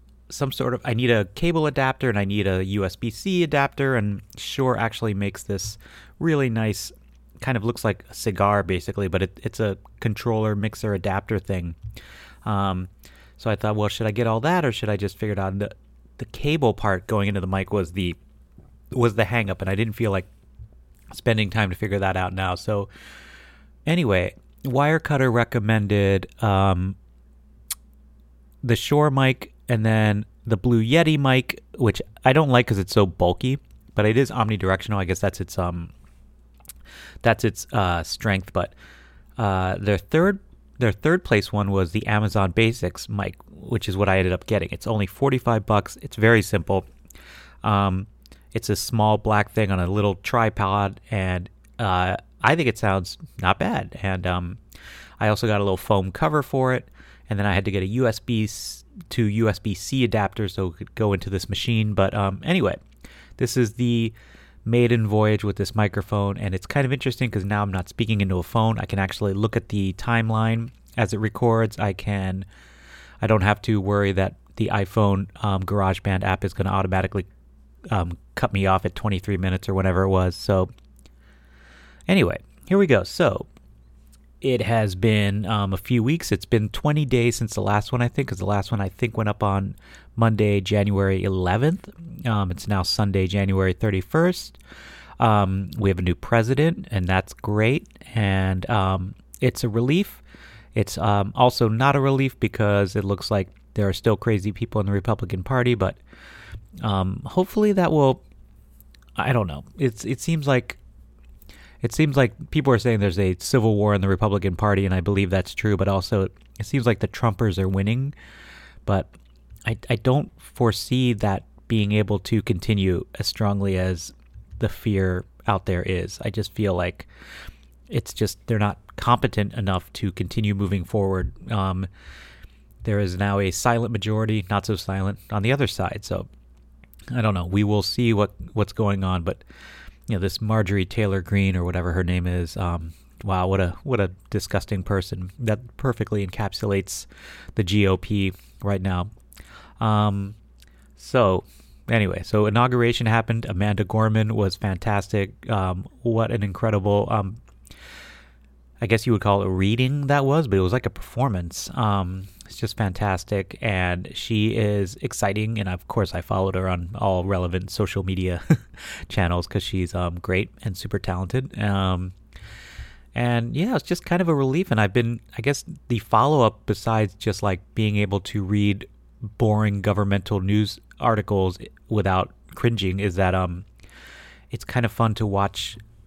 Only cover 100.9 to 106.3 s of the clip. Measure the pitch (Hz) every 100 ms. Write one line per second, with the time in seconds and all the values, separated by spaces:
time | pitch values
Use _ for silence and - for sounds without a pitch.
100.9 | - 104 101 98 - 123 - 117 113 135
101.9 | 143 135 135 135 - 107 - 104 101 98
102.9 | 107 98 98 - 104 92 - - - 101
103.9 | 92 117 104 117 104 101 95 117 107 98
104.9 | 101 104 104 92 92 - 131 123 113 95
105.9 | - - - -